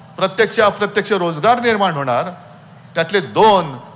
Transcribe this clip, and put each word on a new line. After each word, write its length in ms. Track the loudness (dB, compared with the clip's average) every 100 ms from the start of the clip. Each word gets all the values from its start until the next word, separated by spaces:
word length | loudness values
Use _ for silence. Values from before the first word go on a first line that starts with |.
| -20 -4
प्रत्यक्ष 440 | -4 0 0 2
अप्रत्यक्ष 520 | 0 2 -2 -2 -2
रोजगार 480 | -2 -2 0 2 2
निर्माण 340 | 0 0 0
होणार, 300 | -2 -2 -2 -4 -10 -20 -20 -20 -20 -8
त्यातले 260 | -6 -2 -2
दोन 580 | -2 2 4 4 0 -8 -16